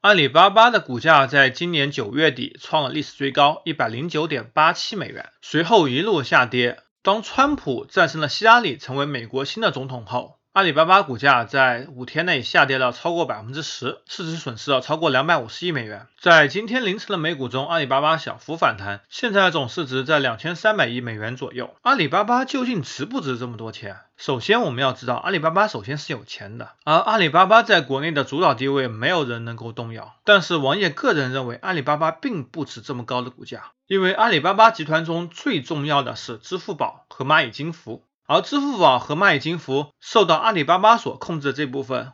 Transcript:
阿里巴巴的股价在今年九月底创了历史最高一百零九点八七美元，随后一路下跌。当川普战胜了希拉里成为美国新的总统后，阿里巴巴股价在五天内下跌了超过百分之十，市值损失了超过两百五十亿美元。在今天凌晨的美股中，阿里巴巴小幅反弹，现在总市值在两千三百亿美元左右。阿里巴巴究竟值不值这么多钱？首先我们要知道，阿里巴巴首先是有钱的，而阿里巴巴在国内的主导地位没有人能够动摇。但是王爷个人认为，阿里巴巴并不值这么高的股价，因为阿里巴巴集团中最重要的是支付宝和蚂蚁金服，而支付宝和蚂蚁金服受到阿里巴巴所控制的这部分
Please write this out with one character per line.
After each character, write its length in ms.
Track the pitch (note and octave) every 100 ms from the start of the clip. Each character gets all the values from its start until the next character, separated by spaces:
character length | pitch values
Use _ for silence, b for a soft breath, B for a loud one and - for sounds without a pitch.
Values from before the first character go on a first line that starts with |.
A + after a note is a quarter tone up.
阿 120 | G3
里 140 | G3 C3+
巴 220 | D3+ G3
巴 200 | G#3 A#3+
的 100 | A3
股 200 | - A#2+
价 280 | D#3 D3+ C3
在 220 | C#3 C3
今 220 | A#2+ F3
年 200 | D#3+ C#3
九 240 | C#3+ G#2 C#3
月 160 | D#3
底 260 | C3+ - -
创 220 | - D#3+
了 60 | C3+
历 120 | D3+
史 120 | C#3
最 180 | - C#3
高 300 | C3+ C#3+ D3+ E3
一 80 |
百 140 | D3+ A#2
零 220 | A#2 E3+
九 180 | D#3+ D#3+
点 220 | C3+ A2+
八 180 | - D#3+
七 220 | F3 - G#3
美 140 | A2+
元， 200 | - - _
随 220 | - D3+
后 260 | E3+ A3 D3
一 120 | B2+
路 220 | G#3 F3
下 220 | B2 D3 A#2+
跌。 340 | B2 A#2+ - _ _
当 200 | - G#3+
川 320 | - - C#4+ C#4+
普 300 | D3+ A#2 C3+
战 220 | G3 E3
胜 140 | D#3+
了 80 | D3+
希 160 | - A3
拉 140 | A#3+
里 180 | G3+ A#2+
成 180 | - C3+
为 120 | D3
美 180 | C3 A2+
国 180 | C3
新 160 | C#3 -
的 120 | A3
总 160 | C#3 C3
统 180 | B2+ G2+
后， 320 | B2 - _ _
阿 80 | F#3+
里 100 | F#3
巴 140 | C#3+ E3
巴 160 | F#3+
股 160 | D#3 A#2
价 280 | C#3 B2+ A2
在 420 | C#3 C3 A#2+ D3 B2+
五 100 | B2
天 220 | D#3 F3
内 160 | D3
下 240 | A#2+ F3 C3+
跌 100 | C3+
了 140 | B2+
超 220 | A#2+ E3+
过 120 | F3 C3+
百 160 | G#2+
分 120 | G#2+
之 100 | C#3+
十， 380 | D3+ - B2 - -
市 200 | - E3
值 100 | E3
损 200 | C#3+ A2+
失 140 | -
了 120 | C3
超 160 | B2+ D#3
过 120 | D#3+
两 160 | C3 D#3
百 120 | E3
五 120 | A2
十 160 | - F3
亿 60 |
美 120 | D3
元。 220 | G#2+ G#2 - _
在 280 | F3+ E3 C#3+
今 200 | F3+ G#3+
天 180 | B3+ G#3+
凌 140 | G3+
晨 80 | -
的 80 | F#3+
美 160 | D#3
股 140 | D#3 B2+
中， 200 | C3 D3
阿 120 | E3
里 80 | C3
巴 140 | C3+
巴 160 | D3+ D#3+
小 200 | C3 A2
幅 180 | - D#3+
反 220 | D3 G#2
弹， 240 | G2 G2+ _
现 240 | - A#3+
在 160 | G3+ F#3+
总 180 | D#3+ B2
市 200 | - B2+
值 160 | C3
在 160 | C3 D3+
两 180 | C3 A2+
千 180 | D#3+ E3+
三 220 | G#3+ G#3
百 80 | A#2+
亿 160 | B2
美 140 | A#2+ G#2+
元 200 | G#2+ B2+
左 180 | C3
右。 200 | A#2+ - -
阿 140 | B3 C4+
里 120 | D3
巴 160 | F3
巴 220 | G#3 B3 B3+
究 200 | C4+ B3
竟 180 | G#3+
值 220 | - - D#3
不 140 | C4+
值 200 | D3 A#2+
这 80 | B2
么 100 | A2+
多 140 | A2+
钱？ 260 | - G#2 F#2 _ -
首 240 | - C3
先 220 | D3+ A3+
我 80 | G3
们 140 | A#2+
要 100 | C3+
知 140 | A#2+ B2
道， 80 | A#2+
阿 160 | F3+
里 80 | F#3
巴 100 | D#3
巴 180 | F3 G#3+
首 160 | B2+
先 140 | G2+ D3
是 160 | -
有 100 | B2+
钱 360 | F#2 - G2+ A#2
的， 140 | A#2+ -
而 100 | D3+
阿 240 | D#3+ G#3+ A3
里 120 | E3
巴 180 | D#3+ F#3
巴 160 | A3+
在 180 | A3 F#3
国 180 | C3 C3+
内 120 | D#3+
的 120 | D3
主 180 | B2+ C#3+
导 120 | F3
地 140 | A#2 C3+
位 200 | C#3 B2+
没 220 | G#2+ C3+
有 140 | F3+
人 200 | C3 A#2
能 120 | A#2 A#2
够 160 | A#2
动 200 | A2+ A#2
摇。 220 | A2+ - _
但 200 | - G3+
是 140 | D#3 E3+
王 200 | C3+ F3+
爷 140 | F#3
个 220 | C#3+ C4
人 200 | E3 C3
认 140 | C3 B2
为， 80 | A#2
阿 100 | -
里 80 | F3
巴 160 | B2+ D3+
巴 140 | D#3+
并 320 | D#3+ C#4 F#3+
不 200 | A#2+ E3
值 180 | C#3+ -
这 120 | A2
么 100 | B2+
高 200 | A#2 B2+
的 80 | B2
股 140 | - -
价， 260 | A2+ - _ -
因 140 | F#3+
为 120 | F#3
阿 160 | F#3+ A3+
里 100 | E3
巴 140 | D#3+
巴 160 | G3+ A3
集 140 | A3 D3+
团 200 | D#3 E3
中 220 | E3+ E3+
最 340 | - C#4+ F3+
重 260 | A#2+ D#3 C#3+
要 160 | C#3+
的 120 | B2 A2+
是 220 | - A2+
支 220 | - F#3
付 160 | - D#3+
宝 300 | A2+ - -
和 160 | - C3
蚂 220 | D#3 B2+
蚁 20 |
金 240 | A2 D#3
服， 300 | E3 - A#2 _ _ -
而 140 | D#3
支 180 | - C#4+
付 180 | C#4+ A3+
宝 220 | D#3 B2
和 160 | - D3+
蚂 200 | G3 D3
蚁 40 |
金 180 | D#3 E3+
服 340 | - C3+ D3 _
受 240 | - A3+
到 120 | F3 D#3
阿 160 | A3+
里 120 | G3
巴 140 | C#3+ F3+
巴 200 | G#3+ A#3
所 200 | C3+ -
控 240 | - D#3+
制 60 | C#3
的 60 |
这 120 | B2+ C#3+
部 160 | C3+
分 320 | B2+ B2+ B2